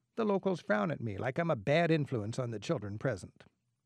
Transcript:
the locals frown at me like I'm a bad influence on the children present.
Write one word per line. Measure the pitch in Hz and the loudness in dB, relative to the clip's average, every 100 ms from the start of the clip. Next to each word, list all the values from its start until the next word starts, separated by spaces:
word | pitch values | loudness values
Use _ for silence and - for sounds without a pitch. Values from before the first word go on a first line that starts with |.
| _ | _
the | - | -2
locals | 214 190 190 175 | 0 2 0 -2
frown | - 208 190 | 0 0 0
at | 131 | -2
me | 113 95 | -4 -2
like | 120 147 | -4 -2
I'm | 165 | 0
a | 127 | 0
bad | 117 160 165 | 2 4 6
influence | 160 143 120 104 127 | 4 2 -2 -2 -2
on | 120 | -4
the | 107 | -4
children | - 135 101 107 | -2 -4 -2 -4
present. | 139 98 104 _ - _ _ _ | -2 -4 -8 _ -20 _ _ _